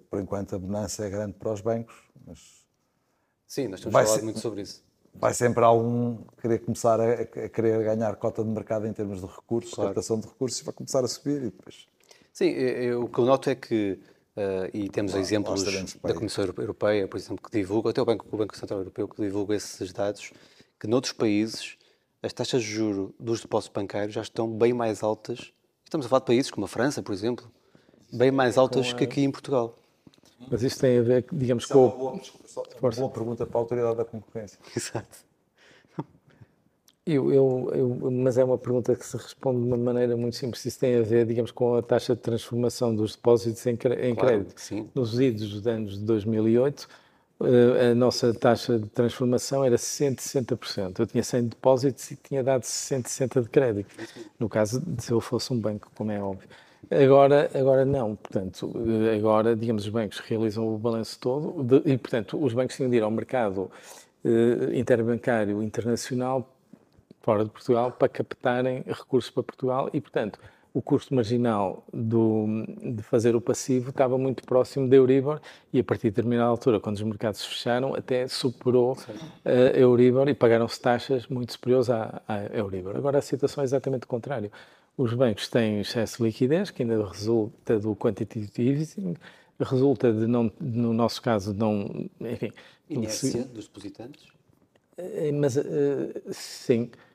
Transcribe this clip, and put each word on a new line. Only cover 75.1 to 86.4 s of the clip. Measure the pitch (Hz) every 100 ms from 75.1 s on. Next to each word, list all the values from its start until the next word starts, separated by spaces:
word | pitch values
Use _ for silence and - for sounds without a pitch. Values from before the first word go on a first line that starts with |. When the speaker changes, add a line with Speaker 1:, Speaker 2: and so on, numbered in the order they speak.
| 127 131 151 - - _
Speaker 3:
e, | 131
a |
partir | - 104
de | 117
determinada | 101 113 120 120
altura, | 120 - 104
quando | 107 101
os |
mercados | 107 107 113 98
se | -
fecharam, | - - 120 135
até | - - 127 127
superou, | - 135 120 123 123 123 131
Speaker 2:
Sim. | - 107 156 - -
Speaker 3:
eh, | 131 127 -
a |
Euribor | 127 120 123 123 139
e |
pagaram-se | 110 120 117 113 -
taxas | 131 120 - 131 113
muito | 127 120
superiores | - 123 127 117
à, | 113 110 - -
à | 104 104 -
Euribor. | 101 95 92 127
Agora | 139 139
a |
situação | - 131 139 -
é | 135
exatamente | 135 139 135 -
o |
contrário. | 120 120 135 104 - - _ _ -
Os | 123
bancos | 120 131 104 -
têm | 131 113 104
excesso | 101 123 104 -
de |
liquidez, | 117 110